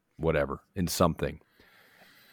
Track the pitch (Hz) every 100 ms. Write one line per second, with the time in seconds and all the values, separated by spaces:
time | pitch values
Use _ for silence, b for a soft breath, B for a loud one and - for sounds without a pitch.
0 | _ - 80 76 69 69 _ - 87 -
1 | 87 78 71 76 _ b b b b b
2 | b b b